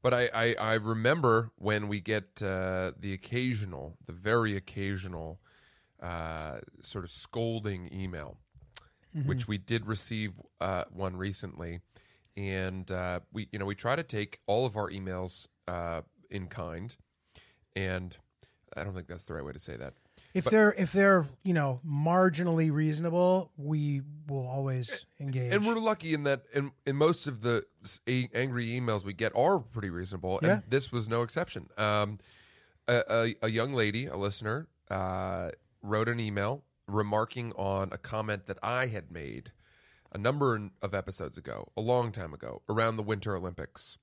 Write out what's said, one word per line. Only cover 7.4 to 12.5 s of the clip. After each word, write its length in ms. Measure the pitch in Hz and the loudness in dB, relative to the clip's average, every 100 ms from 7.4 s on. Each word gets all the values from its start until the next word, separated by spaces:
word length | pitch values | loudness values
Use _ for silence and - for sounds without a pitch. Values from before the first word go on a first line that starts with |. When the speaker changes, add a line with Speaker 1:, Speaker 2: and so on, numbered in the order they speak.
| 117 113 104 92 87 | -2 -2 -4 -6 -8
Speaker 1:
email, 460 | 95 95 85 73 - _ - - - _ _ _ 160 | -6 -6 -6 -10 -14 _ -20 -18 -18 _ _ _ -4
Speaker 2:
Mm-hmm. 120 | 139 | -2
Speaker 1:
which 200 | 131 110 | -2 -2
we 100 | 104 | -4
did 280 | - 117 107 | 0 -2 0
receive, 460 | 107 - 110 107 92 - _ | -6 -4 -4 -4 -8 -20 _
uh, 240 | 90 92 - | -2 -2 -4
one 240 | 87 95 90 | -6 -6 -4
recently. 640 | 95 98 98 - 85 85 _ - _ _ _ - | -6 -6 -10 -8 -8 -8 _ -20 _ _ _ -8
And, 520 | 98 | -4